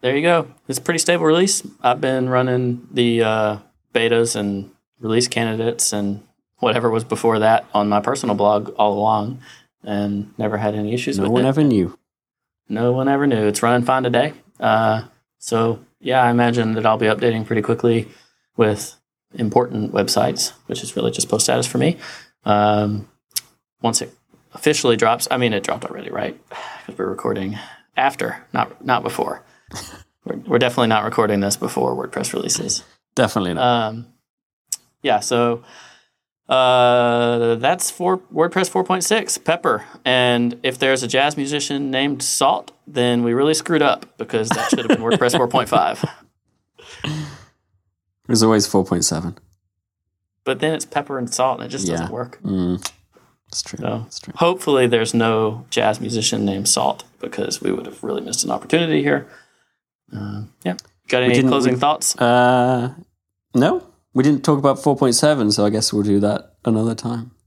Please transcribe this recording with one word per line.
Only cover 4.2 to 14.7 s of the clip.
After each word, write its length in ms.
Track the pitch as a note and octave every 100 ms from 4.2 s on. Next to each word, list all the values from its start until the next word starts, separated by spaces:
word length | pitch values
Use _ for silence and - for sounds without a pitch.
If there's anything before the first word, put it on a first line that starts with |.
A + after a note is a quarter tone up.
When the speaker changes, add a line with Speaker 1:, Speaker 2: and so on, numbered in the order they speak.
| A#2 G#2+
Speaker 1:
and 360 | G2+ G2 G2 _ _ _
release 280 | A2 A2 B2
candidates 680 | - A#2 A2 A#2 A#2 -
and 300 | G#2 G2+ G2+ - _ _ _
whatever 320 | B2 A2+ A#2
was 140 | A2+
before 360 | A2+ A2 A#2 A2
that 260 | A2 A2+ -
on 140 | G#2+ G#2
my 100 | G#2
personal 360 | G#2 C#3 B2 G#2
blog 380 | G2+ G#2 G#2 -
all 200 | G#2 G2+
along 420 | G#2+ G#2+ G#2 B2+ - - _ _
and 500 | - G2+ G#2 G2+ G2+ -
never 200 | G#2+ G#2+
had 160 | G#2+ G#2+
any 180 | G#2
issues 240 | A#2+ B2 G2
Speaker 2:
No 60 |
Speaker 1:
with 80 | G2
Speaker 2:
one 120 | A#2+ C3
Speaker 1:
it. 40 |
Speaker 2:
ever 140 | C#3
knew. 340 | D3+ A2+ F2 - _ _ _ _ _ _ _
Speaker 1:
No 220 | G#2+ A#2+
one 140 | B2+ C3+
ever 200 | C#3 C#3+
knew. 180 | A#2 G#2+
It's 140 | G#2
running 240 | A#2 B2 B2
fine 180 | C3
today. 300 | B2+ A#2+ C#3+ D3+ _ _
Uh, 440 | A#2